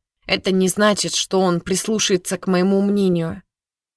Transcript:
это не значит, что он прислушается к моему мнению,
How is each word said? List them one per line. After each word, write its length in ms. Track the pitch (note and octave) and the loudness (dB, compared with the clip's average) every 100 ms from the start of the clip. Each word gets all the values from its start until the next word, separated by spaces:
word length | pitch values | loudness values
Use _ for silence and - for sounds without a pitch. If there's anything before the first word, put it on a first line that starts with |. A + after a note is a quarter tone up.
| _ _ - | _ _ -6
это 260 | - - | -4 0
не 160 | F#3 F#3 | 2 2
значит, 460 | G3+ G#3+ G3+ E3 | 2 0 0 -2
что 260 | - - F#3+ | -4 -2 0
он 220 | F#3 E3+ | 2 0
прислушается 800 | F#3 F#3+ - G#3+ - F3+ - F#3+ | -2 -4 -2 -2 0 0 -2 -4
к 80 | - | 0
моему 340 | F3+ F#3+ G3 | 2 2 2
мнению, 640 | G3+ G3+ F#3+ E3+ E3 G3 _ _ _ _ _ | 2 2 2 0 -2 -8 _ _ _ _ _